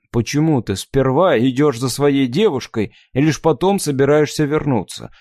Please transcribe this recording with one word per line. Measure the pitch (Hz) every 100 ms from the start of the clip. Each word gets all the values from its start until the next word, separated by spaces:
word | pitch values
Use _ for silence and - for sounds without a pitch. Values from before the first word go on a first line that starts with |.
| _
почему | 120 113 139 160 143
ты | - 98
сперва | - 135 131 131 180 127
идёшь | 131 123 147 117
за | 131
своей | 117 143 139 135
девушкой | 123 214 135 - 113 101 _ _
и | 123
лишь | 156 151
потом | 165 143 180 196
собираешься | 151 135 139 151 147 -
вернуться? | 147 151 143 120 85 - - -